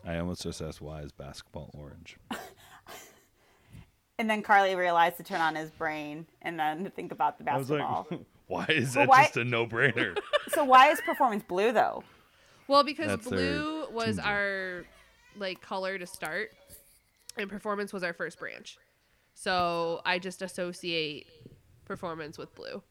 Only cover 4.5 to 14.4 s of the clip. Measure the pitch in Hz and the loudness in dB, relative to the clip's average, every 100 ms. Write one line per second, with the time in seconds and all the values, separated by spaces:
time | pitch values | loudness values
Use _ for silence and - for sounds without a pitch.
4.5 | 202 190 180 180 170 170 175 175 185 160 | 6 6 2 2 4 4 2 -6 0 0
5.5 | 156 156 - 160 156 147 151 165 _ 165 | 0 -8 -6 -6 -4 -8 -12 -14 _ -8
6.5 | 165 151 156 190 - 175 165 156 - 147 | -2 -2 -2 -8 -8 -10 -2 -2 0 -4
7.5 | 139 131 147 147 156 - 156 - _ - | -2 -2 -2 -2 -4 -6 -10 -12 _ -8
8.5 | - - 156 123 127 269 262 294 127 120 | -6 0 0 2 4 8 8 8 2 0
9.5 | 117 113 113 135 123 110 185 - 587 - | 0 0 2 2 2 -2 -2 -2 -2 0
10.5 | 330 269 254 285 330 - 294 262 208 - | 0 8 10 10 6 0 2 2 2 -2
11.5 | 180 220 214 87 57 - - _ _ _ | 0 2 4 2 0 -12 -20 _ _ _
12.5 | _ - 277 285 294 311 254 240 - 90 | _ 4 4 4 0 -2 -2 -2 0 0
13.5 | 294 302 311 285 226 226 202 208 202 | 0 -4 -6 -8 -4 -2 0 0 0